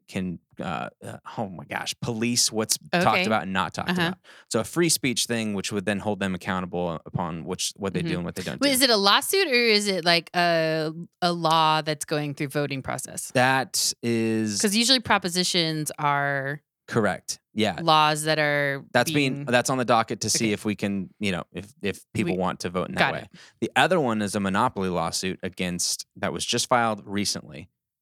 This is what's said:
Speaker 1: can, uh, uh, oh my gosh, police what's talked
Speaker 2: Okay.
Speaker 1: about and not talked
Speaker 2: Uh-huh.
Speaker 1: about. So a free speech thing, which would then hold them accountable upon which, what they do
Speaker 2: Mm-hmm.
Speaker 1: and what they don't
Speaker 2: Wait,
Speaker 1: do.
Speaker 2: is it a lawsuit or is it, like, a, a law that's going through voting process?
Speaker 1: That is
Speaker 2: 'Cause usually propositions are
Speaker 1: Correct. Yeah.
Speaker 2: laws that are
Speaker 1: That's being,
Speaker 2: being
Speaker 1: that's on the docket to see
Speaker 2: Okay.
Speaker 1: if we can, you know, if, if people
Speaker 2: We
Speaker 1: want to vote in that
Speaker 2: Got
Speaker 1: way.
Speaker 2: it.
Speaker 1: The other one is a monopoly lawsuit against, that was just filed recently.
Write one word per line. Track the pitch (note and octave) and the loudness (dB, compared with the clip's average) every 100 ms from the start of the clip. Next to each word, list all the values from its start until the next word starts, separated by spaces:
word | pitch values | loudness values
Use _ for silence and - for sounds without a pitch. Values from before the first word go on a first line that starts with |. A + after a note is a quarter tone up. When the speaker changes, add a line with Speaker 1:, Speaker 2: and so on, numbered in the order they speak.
| - | -10
Speaker 1:
can, | G#2 F#2 E2 _ - | -6 -4 -6 _ -10
uh, | E2 D2 A#1+ - | -6 -4 -6 -10
uh, | A2+ - - - | -14 -14 -12 -8
oh | G#2+ | -8
my | E2+ - | -10 -8
gosh, | G2 - - | -6 -6 -6
police | - A2+ A#2 A#2+ - | -4 -2 0 2 2
what's | A2 A2 - - | 0 -2 -2 0
talked | F3 F3 | 2 4
Speaker 2:
Okay. | A2 F3+ | 4 2
Speaker 1:
about | A2 | 0
and | - | 0
not | F#2+ F2 | -2 -2
talked | - - | -2 -2
Speaker 2:
Uh-huh. | F3+ E3+ | 0 -2
Speaker 1:
about. | F#3 - - - | -4 -12 -20 -4
So | A2+ | -2
a | A2 | -2
free | - E3+ | 2 2
speech | - C3+ A#2 - | 2 0 0 0
thing, | A#2 A2 | 0 -2
which | G2 - | -2 -2
would | G#2 F#2+ | -2 -2
then | G2+ | -2
hold | G2+ G2+ | -2 -2
them | G2 F2+ | -2 -2
accountable | - F#2+ F#2 F2 F2 D#2+ - | -2 -4 -2 -2 -2 -4 -6
upon | - F2 E2+ E2 | -4 -4 -6 -6
which, | F#2 - - | -4 -6 -4
what | G2 | -4
they | F2+ | -2
do | E2 | -2
Speaker 2:
Mm-hmm. | F2+ | -4
Speaker 1:
and | F2 | -4
what | F2 | -6
they | |
don't | F2+ B1+ | -8 -2
Speaker 2:
Wait, | C#4+ | 0
Speaker 1:
do. | |
Speaker 2:
is | C4 | 2
it | C#4 | 2
a | A#3 | 4
lawsuit | G3 G#3 - G4 F#4 | 6 4 4 0 2
or | |
is | B3 A#3 G#3 G#3 | 2 4 2 2
it, | F#3+ | 0
like, | E3 E3+ - F3 | 2 2 2 0
a, | F3 E3 D#3+ D#3+ D#3 D#3+ E3+ - | 2 2 2 0 -2 -6 -12 -2
a | F3 | 0
law | F3 E3 D#3+ D#3 D#3 | 2 2 4 4 4
that's | D#3 D3+ - | 0 -4 -2
going | D3+ D3 | -2 -2
through | C#3 C#3+ | -4 -4
voting | D3 C#3+ C3+ | -2 -2 -4
process? | C3 B2+ - - - | -4 -6 -6 -10 -4
Speaker 1:
That | C3 B2+ C3+ G2+ - - - | 2 4 2 0 -2 -2 -2
is | A#2 A#2 A2+ A2 A2 G2+ | -2 0 2 0 0 0
Speaker 2:
'Cause | G#3+ G#3 | 0 2
usually | A#3 C4 | 4 2
propositions | - G#3 F#3 F3 F3+ F#3 D#3+ D#3 D3+ - | 2 0 0 -2 0 0 0 -2 -4 -2
are | D3+ C#3+ C#3+ C#3 C3+ D3 _ _ - | 0 0 0 -2 -4 -8 _ _ -4
Speaker 1:
Correct. | A#2+ G2+ F2+ - - _ | 0 0 0 -6 -12 _
Yeah. | G#2+ G#2+ D#2+ | 0 0 0
Speaker 2:
laws | E3 D#3 D3+ D#3 | 4 4 4 2
that | D#3 D#3 | 0 0
are | D3 D3 C#3+ C#3 - | 2 2 0 -4 0
Speaker 1:
That's | B2+ A#2+ | 0 2
being, | D3+ C#3 | 2 0
Speaker 2:
being | C#3 C#3 | -2 0
Speaker 1:
that's | A#2+ A#2+ | 2 2
on | C3 | 0
the | A#2 | 4
docket | A#2 A2+ A#2 | 4 2 -2
to | A2 | -2
see | - A2+ | 0 0
Speaker 2:
Okay. | |
Speaker 1:
if | G#2 A2 | 0 -2
we | G2+ | -2
can, | G#2 G2 F2+ - | -2 -2 -6 -4
you | G#2 | -2
know, | F2 - | -2 -6
if, | - - - | -10 -14 -8
if | G2 F#2 - | -6 -6 -6
people | - F2+ | -4 0
Speaker 2:
We | F#2 | 0
Speaker 1:
want | F#2 - | -2 -2
to | F#2 | -4
vote | F2+ - | -4 -2
in | F#2+ | 0
that | |
Speaker 2:
Got | C#3 | 0
Speaker 1:
way. | D#2 | 0
Speaker 2:
it. | - - - - | -8 -18 -20 -6
Speaker 1:
The | A2 B2 | -2 4
other | D3+ F3+ | 4 4
one | C3 A2 | 2 2
is | G#2 G2+ | 0 0
a | |
monopoly | G2 F#2+ B2 G2+ F#2+ | 0 2 2 0 -2
lawsuit | F2 E2 - F#2 - | 0 -2 -2 -4 -4
against, | F#2+ F2+ F#2 F2 - - - - | -8 -4 -4 -2 -4 -4 -10 -6
that | F#2 | -4
was | E2 - | -4 -2
just | A#2+ - | -2 2
filed | B2+ A#2 G#2+ F#2+ | 2 2 0 -4
recently. | G2+ G2 - - C2+ F#2 _ _ _ | -4 -2 -4 -8 -14 -16 _ _ _